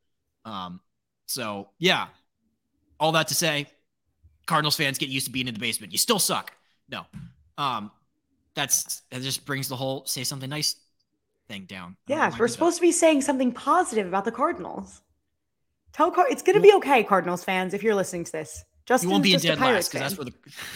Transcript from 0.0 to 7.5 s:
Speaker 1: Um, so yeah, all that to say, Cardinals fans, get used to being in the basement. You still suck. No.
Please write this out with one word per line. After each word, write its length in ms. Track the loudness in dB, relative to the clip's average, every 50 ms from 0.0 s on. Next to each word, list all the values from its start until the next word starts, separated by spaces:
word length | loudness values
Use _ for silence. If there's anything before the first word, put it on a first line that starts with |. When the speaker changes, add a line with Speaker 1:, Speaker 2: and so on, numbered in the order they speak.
| _ _ _ _ _ _ _ _ -16
Speaker 1:
Um, 360 | -12 -10 -10 -10 -10 -12 -16 _ _ _ _ _ _ _ _ _
so 440 | -10 -8 -8 -6 -8 -8 -10 -12 -14 _ -2
yeah, 300 | 0 2 2 2 -2 -6 -10 _ _ _ _ _ _ _ _ _ _ _ _ _ _ _ _ -2
all 140 | 0 2 2
that 160 | 2 0 0
to 60 | -2
say, 320 | -2 0 0 -2 -2 -6 -8 _ _ _ _ _ _ _ _ _ _ _ -20 _ _ -6
Cardinals 300 | -2 0 0 2 2 0
fans, 220 | 0 0 -2 -2 -2
get 100 | -4 -4
used 180 | -4 -4 -4
to 60 | -4 -4
being 160 | -6 -6 -6
in 60 | -6
the 60 | -6
basement. 320 | -6 -4 -6 -6 -8 -8 -4
You 60 | -4
still 200 | 0 2 2 2
suck. 340 | 2 0 -2 -4 -4 -8 -16 _ _ _ _ _ _ -14
No. 180 | -12 -12 -12 _ -16 -18 -18 -18 -20 _ _ _